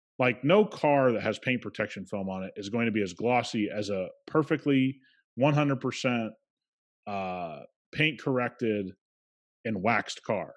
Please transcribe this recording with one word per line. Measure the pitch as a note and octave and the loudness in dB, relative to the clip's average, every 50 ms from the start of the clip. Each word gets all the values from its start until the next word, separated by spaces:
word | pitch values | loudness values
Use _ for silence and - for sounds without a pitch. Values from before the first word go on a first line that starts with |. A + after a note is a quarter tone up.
| _ _ _ - | _ _ _ 0
Like, | B2+ B2+ A2 - | 2 2 2 2
no | - D3 F#3 G#3+ G#3+ | 2 4 6 6 6
car | G#3+ - - - D3 C#3+ C#3 C3 B2+ | 2 0 0 2 4 6 6 6 4
that | A2+ G2+ | 4 2
has | G2+ A2 G#2 - | 0 0 -2 -2
paint | - C3 B2+ A#2 | -2 -2 -2 -2
protection | - G#2 - - G#2+ - - G#2 F#2 | -4 -8 -4 -4 -4 -4 -4 -12 -10
film | - G#2+ G2 F#2+ F#2+ | -8 -6 -6 -6 -6
on | F#2+ F#2 | -6 -6
it | F#2+ F#2 - | -8 -10 -10
is | G#2+ G2 G2 | -10 -10 -4
going | A2 A#2 A#2 | -2 0 0
to | A#2 | 0
be | G#2 G#2+ | 0 0
as | G2 F2+ | -2 -2
glossy | F2+ - G#2+ A#2+ B2 B2 - - - A2 G2+ - | -4 -4 0 2 2 2 0 -2 -2 -2 -2 -2
as | - G#2+ G#2 G2+ | -4 -6 -4 -4
a | G2+ F#2 F#2 F#2 - _ - | -4 -4 -4 -6 -8 _ -10
perfectly | - - D#3+ D3 - D#3+ C3+ - D3 C#3 C3 C3 C3+ C#3 - _ _ _ _ _ _ - | 0 0 0 2 2 -2 -2 2 2 4 4 2 2 -2 -6 _ _ _ _ _ _ -2
one | A#2 C3 D3+ C#3+ | 2 2 4 4
hundred | D3 D3 C#3+ C3+ B2+ | 4 2 2 0 0
percent, | - B2+ - - - B2+ B2 A#2 A2+ G#2+ - _ _ _ _ _ _ _ _ _ _ _ _ _ - | -2 -6 -4 -2 -2 0 0 0 -2 -6 -8 _ _ _ _ _ _ _ _ _ _ _ _ _ -12
uh, | G#2+ G2+ G2 F#2+ F#2 F2+ F2+ F2 D#2+ D#2 C#2 - - _ _ _ - | -8 -6 -6 -4 -6 -6 -6 -8 -10 -10 -14 -18 -20 _ _ _ -10
paint | - - D#3 D#3 C#3 - | -2 0 0 0 0 -2
corrected | - C#3+ C3 B2 B2 A#2 - - B2 A2 G#2 G#2 F#2+ F2+ F2+ _ _ _ _ _ _ _ _ _ _ _ _ _ - | -4 -2 0 0 -2 -2 -4 -2 -2 0 0 -2 -4 -6 -10 _ _ _ _ _ _ _ _ _ _ _ _ _ -6
and | A2+ A2 F#2 | -6 -4 0
waxed | F2+ A2+ A2+ G#2 - - - - - | 0 2 0 0 -2 -4 -12 -10 -4
car, | - A2 F#2 D#2+ C#2+ - | -4 -4 -4 -4 -8 -12